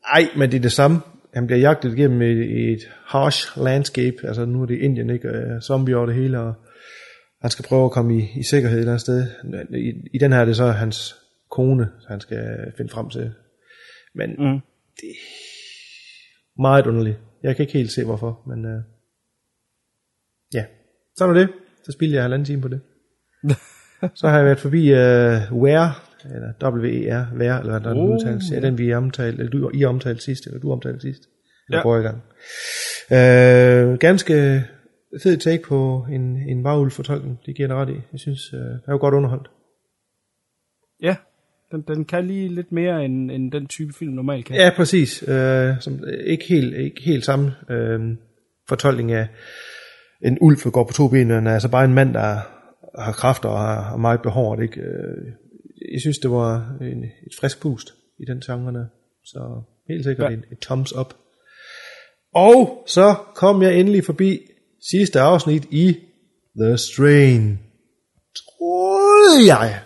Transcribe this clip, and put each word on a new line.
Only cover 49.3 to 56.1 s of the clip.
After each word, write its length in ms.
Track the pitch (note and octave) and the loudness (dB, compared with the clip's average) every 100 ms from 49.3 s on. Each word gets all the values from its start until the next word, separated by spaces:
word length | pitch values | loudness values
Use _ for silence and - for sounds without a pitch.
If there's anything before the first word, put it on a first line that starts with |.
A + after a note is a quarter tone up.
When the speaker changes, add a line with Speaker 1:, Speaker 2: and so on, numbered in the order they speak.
| - - - - - - - _ _ | -10 -20 -20 -20 -20 -20 -20 _ _
Speaker 1:
en 140 | A#2 C3 | -2 4
ulv, 160 | E3 C#3+ | 6 4
der 140 | B2 | 2
går 140 | B2 | 0
på 80 | A#2 | 0
to 160 | - C#3 | 0 2
ben, 200 | C3 A#2 | 4 2
men 180 | A2+ A2+ | 2 2
altså 220 | A2 A#2 | 0 2
bare 160 | B2+ | 2
en 100 | C3 | 4
mand, 200 | B2+ C3 | 4 2
der 260 | A2+ G#2+ G#2 G2+ - _ _ - - | 0 -2 -4 -8 -20 _ _ -20 -10
har 100 | G#2+ | -8
kræfter 360 | G#2+ B2+ C3 A2 | -2 0 0 -2
og 100 | G#2 | -4
har, 240 | G#2+ A2 | -4 -6
har 140 | G2+ A#2+ | -6 -2
meget 260 | A2+ A#2 | 0 0
behåret, 400 | A#2+ G#2+ A2+ A2 | -2 -2 -2 -4
ikke? 180 | A2+ - | -6 -8
Øh, 520 | F2 - - - A#2+ A2 _ _ - _ - | -10 -10 -10 -12 -16 -20 _ _ -20 _ -10
jeg 80 | C3+ | -6
synes, 180 | D3+ | -4